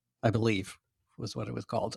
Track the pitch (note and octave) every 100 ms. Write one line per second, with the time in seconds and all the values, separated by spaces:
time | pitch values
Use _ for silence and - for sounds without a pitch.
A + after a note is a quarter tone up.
0 | _ _ A#2 A2 A2+ G2 G2+ - _ _
1 | _ - A#2 B2 A2 A#2 - A2 A2